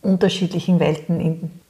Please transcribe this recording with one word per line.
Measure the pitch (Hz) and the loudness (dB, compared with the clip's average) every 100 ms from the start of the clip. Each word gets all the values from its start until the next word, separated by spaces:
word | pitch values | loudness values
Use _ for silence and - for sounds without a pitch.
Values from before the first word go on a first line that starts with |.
unterschiedlichen | - 190 196 - 175 175 - 175 | 0 2 2 0 -4 -4 2 2
Welten, | 151 156 - 170 | 2 0 -2 -2
in | - 165 165 - _ | -2 -4 -8 -14 _